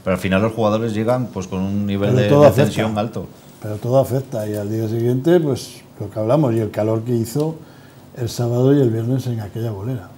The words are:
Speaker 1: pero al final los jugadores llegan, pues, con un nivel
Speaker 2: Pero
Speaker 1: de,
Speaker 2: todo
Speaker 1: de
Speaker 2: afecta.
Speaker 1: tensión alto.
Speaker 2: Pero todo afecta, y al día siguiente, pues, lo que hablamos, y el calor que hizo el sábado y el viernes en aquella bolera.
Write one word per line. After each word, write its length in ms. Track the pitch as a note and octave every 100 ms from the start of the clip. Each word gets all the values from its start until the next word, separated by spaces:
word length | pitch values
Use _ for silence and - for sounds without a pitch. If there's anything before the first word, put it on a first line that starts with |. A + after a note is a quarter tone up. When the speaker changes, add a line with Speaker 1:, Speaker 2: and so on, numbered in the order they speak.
Speaker 1:
pero 100 | F#2+ F2+
al 40 |
final 200 | G2 F#2+
los 100 | A2
jugadores 420 | A2+ G#2+ A2 A#2
llegan, 340 | G#2 A2 B2+ A#2
pues, 200 | G2 F#2
con 140 | F#2+
un 260 | F#2+ G2+ G2+
nivel 220 | G2 G#2
Speaker 2:
Pero 120 | B2+
Speaker 1:
de, 60 | G#2
Speaker 2:
todo 120 | C#3+
Speaker 1:
de 60 | D3
Speaker 2:
afecta. 160 | - G#2+
Speaker 1:
tensión 320 | G#2 A2 G#2+
alto. 280 | A2+ - E2+ - - -
Speaker 2:
Pero 120 | G#2+ G#2
todo 220 | A#2+ C3
afecta, 480 | A2+ B2+ B2+ A#2 G#2+
y 80 | G#2
al 140 | G2+
día 180 | A2 A2
siguiente, 500 | A2+ A#2+ B2+ D3+ F3
pues, 380 | D3+ B2 - - - -
lo 100 | G#2
que 80 | A2
hablamos, 340 | A2 D3 C3+
y 60 | A2+
el 100 | G#2
calor 320 | G#2+ G#2+ A2+
que 140 | A2+ A#2+
hizo 400 | A2 D3 D#3 D#3+ - - - - - -
el 140 | A#2
sábado 440 | - A#2+ A#2+ C3 C#3+
y 20 |
el 120 | B2
viernes 340 | A2 A2+ C3 B2
en 120 | A#2
aquella 300 | G2+ A2+ A#2
bolera. 380 | G2 G#2+ B2+ -